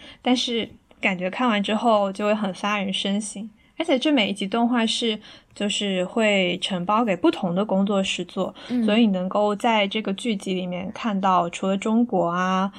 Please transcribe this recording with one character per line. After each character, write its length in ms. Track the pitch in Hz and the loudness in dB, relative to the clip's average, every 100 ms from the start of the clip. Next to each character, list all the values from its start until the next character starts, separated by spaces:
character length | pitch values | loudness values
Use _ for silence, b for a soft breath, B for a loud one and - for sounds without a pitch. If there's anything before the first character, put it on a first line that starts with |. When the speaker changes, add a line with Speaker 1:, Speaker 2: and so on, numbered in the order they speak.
| B B | B B
Speaker 1:
但 120 | 247 | 0
是 340 | 254 254 233 - - _ _ | 0 0 -4 -6 -10 _ _
感 160 | 208 180 | -2 -2
觉 140 | 185 | -4
看 180 | - 254 | 0 2
完 140 | 208 | 2
之 120 | 202 | 0
后 360 | 214 233 214 196 | 0 4 4 2
就 140 | 190 | 0
会 100 | 208 | 0
很 180 | 214 196 | 0 -2
发 260 | 175 208 208 | -4 -2 -2
人 120 | 196 | -2
深 280 | 190 202 202 | -2 -2 -2
省。 280 | 214 196 220 b b - | -4 -10 -14 b b -6
而 60 | |
且 120 | 320 262 | 0 2
这 140 | 311 | 4
每 200 | 277 196 | 2 2
一 20 | |
集 120 | 190 | -2
动 240 | 196 233 233 | -2 0 2
画 160 | 247 | 2
是， 360 | 220 - 233 208 B B B | 0 0 -2 -4 B B B
就 140 | - 202 | -6 -4
是 360 | - 202 185 | -2 -2 -2
会 540 | 180 233 214 196 180 180 | -2 0 2 4 2 -2
承 240 | 190 180 | -4 -4
包 200 | 180 214 | 0 2
给 100 | 240 | 2
不 160 | 175 330 | 2 2
同 240 | - 180 | 2 0
的 100 | 175 | 0
工 220 | 214 190 202 | 0 0 2
作 160 | 196 | 0
室 220 | 190 - | 0 -4
做， 280 | 175 196 180 B B | -6 -4 -6 B B
Speaker 2:
嗯。 120 | 247 | 0
Speaker 1:
所 120 | 214 214 | 2 4
以 40 | |
你 60 | 220 | 4
能 200 | 185 185 | 2 -2
够 260 | 208 208 | 0 0
在 320 | 208 240 220 196 | 0 2 2 0
这 160 | 214 | -2
个 100 | 202 | -4
剧 200 | 196 240 | -4 -2
集 200 | 196 190 | -4 -4
里 120 | 185 180 | -4 -4
面 240 | 180 196 | -6 -8
看 280 | - 233 196 | -6 -4 0
到 280 | 190 180 170 | 2 2 2
除 180 | - 190 | -2 -2
了 80 | 196 | 0
中 280 | 220 226 | 2 2
国 220 | 240 185 170 | 2 2 2
啊， 460 | 175 185 185 196 | 0 0 0 -2